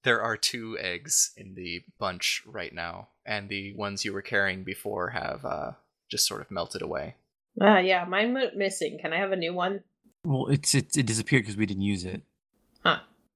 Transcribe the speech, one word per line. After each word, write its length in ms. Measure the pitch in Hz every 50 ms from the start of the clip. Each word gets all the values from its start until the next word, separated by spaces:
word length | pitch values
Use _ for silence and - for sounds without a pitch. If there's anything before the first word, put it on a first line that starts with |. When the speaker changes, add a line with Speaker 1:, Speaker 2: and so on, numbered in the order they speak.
| -
Speaker 1:
There 180 | 131 117 110
are 160 | 107 117 110 -
two 400 | - - - 120 113 110 113 -
eggs 520 | 104 92 87 87 76 - - - - - -
in 180 | - 101 98 90
the 280 | 90 90 85 85 87 _ - _ _
bunch 440 | 110 95 90 90 - - - - -
right 260 | - - 87 87 -
now, 360 | - 82 85 85 80 - - _ _ _ _
and 240 | - 107 104 98 98
the 240 | 101 98 98 101 101
ones 320 | 107 104 101 101 98 -
you 80 | 104 98
were 80 | 98
carrying 420 | - - 120 101 98 95 92 95 92
before 460 | 95 95 - - 101 101 - 90 -
have, 340 | - - - - - - -
uh, 280 | - - 76 - - - _ _ _ _ _ _ _
just 160 | - - -
sort 140 | - 113 104
of 100 | - _
melted 300 | 101 87 85 - - -
away. 360 | - 76 - 69 71 82 - _ _ _ _ _ _ _ _ -
Speaker 2:
Ah, 200 | 202 208 208 190
yeah, 260 | 180 185 185 180 175
mine 300 | 185 185 196 220 240 247
went 200 | 262 254 - -
missing. 440 | 196 196 190 196 - 160 147 - 151
Can 140 | - 160 160
I 20 |
have 160 | 175 196 190
a 40 | 190
new 180 | 185 165 165 180
one? 280 | 180 180 190 202 196 - _ _ _ _ _ _ _ -
Speaker 3:
Well, 220 | 165 139 131 127 -
it's, 260 | 143 143 - - -
it, 200 | 139 139 _ -
it 120 | 151 127
disappeared 400 | 113 110 113 110 - 143 127 104
'cause 100 | 110 101
we 80 | 101 107
didn't 200 | 101 101 95 98
use 200 | 101 101 90 90
it. 160 | 92 92 - - _ _ _ _ _ _ _ _ _ _ _ -
Speaker 2:
Huh. 160 | 180 156 - - _ _ _ _ _ _